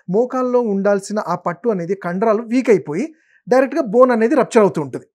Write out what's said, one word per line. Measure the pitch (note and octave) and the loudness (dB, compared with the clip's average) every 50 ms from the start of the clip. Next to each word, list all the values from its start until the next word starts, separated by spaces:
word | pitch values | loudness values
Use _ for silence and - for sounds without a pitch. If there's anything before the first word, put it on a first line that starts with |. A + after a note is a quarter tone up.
| _ - | _ -2
మోకాల్లో | F3+ G#3+ B3 B3 C4 B3+ B3+ B3 B3 B3 | 0 0 0 0 -2 -4 -2 0 0 0
ఉండాల్సిన | B3 G#3+ G3 G3 F#3+ G#3 G3+ G3 G3 - G#3 G#3+ - D#3 | 0 0 -2 0 0 0 0 0 -2 -6 -6 -6 -4 -4
ఆ | F3 | -6
పట్టు | F3 - F#3 E3+ - - A#3+ | -4 -4 -6 -6 -4 -4 -4
అనేది | G#3+ F#3 E3+ E3 G3+ | -2 -2 -4 -4 -6
కండరాలు | - - F3 F3 F#3+ A3 A#3 G#3+ G#3+ | -6 -6 -6 -4 -2 0 0 0 0
వీక్ | A#3 A3 A#3 C4 A#3+ C4+ | -2 -2 -2 -2 4 4
అయిపోయి | G#3+ E3+ C3 D3+ D3 F3+ C4+ E4 D#4 _ _ _ _ _ _ F#3 | 2 2 2 -4 -6 -6 -6 -6 -8 _ _ _ _ _ _ 0
డైరెక్ట్గా | A#3+ C4 C4+ C4 C#4 E4 | 2 2 2 2 -2 -4
బోన్ | D4 G#3 F#3 A#3+ B3+ B3+ | -4 0 4 4 4 4
అనేది | A#3+ A3 A3 A#3 D#4 | 4 2 2 2 2
రప్చర్ | C4+ A3 - - A#3 | 2 0 2 4 4
అవుతూ | G#3 F#3 - E3+ | 4 4 2 -2
ఉంటుంది. | D3 C3+ A#2+ C3+ - _ | -6 -6 -10 -14 -16 _